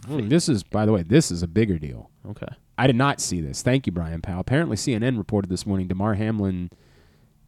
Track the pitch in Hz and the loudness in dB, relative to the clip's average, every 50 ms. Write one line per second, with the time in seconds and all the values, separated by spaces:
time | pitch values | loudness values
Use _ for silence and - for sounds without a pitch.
0 | - - 143 151 113 101 135 175 165 - 143 101 - - - 104 107 107 110 98 | -10 -6 -4 -4 0 2 2 2 4 2 0 0 0 -2 -2 2 2 4 4 2
1 | 85 80 107 156 156 - 90 85 87 85 80 104 113 107 92 82 76 71 62 - | 2 4 4 4 4 4 0 -4 -4 0 2 2 2 2 0 -2 -4 -6 -10 -12
2 | - - _ _ - 98 104 - - - - - _ _ _ - 117 135 123 117 | -14 -18 _ _ -16 -14 -14 -12 -12 -14 -14 -16 _ _ _ 2 2 4 4 4
3 | 131 139 143 - - - 92 87 80 71 65 - - 123 127 139 131 - 87 87 | 2 2 0 -2 -4 -4 -4 -4 -4 -4 -6 -4 0 0 0 2 0 -2 -2 -2
4 | 82 80 82 82 - - 90 90 92 - 127 147 170 147 110 101 - - 127 104 | -4 -4 -6 -6 -6 -6 -6 -6 -2 0 0 2 2 0 -2 -2 -2 -2 0 0
5 | 113 127 131 113 95 - 110 104 98 90 92 87 - 107 98 95 92 90 90 92 | 2 0 0 0 -2 0 0 0 0 0 -2 -4 -2 -2 -2 0 0 -2 -2 -2
6 | 98 110 110 98 110 110 113 107 101 95 92 90 90 87 - - _ _ _ _ | 0 0 0 0 0 0 0 0 0 0 0 -2 -4 -8 -10 -14 _ _ _ _
7 | _ _ _ _ _ _ _ _ _ | _ _ _ _ _ _ _ _ _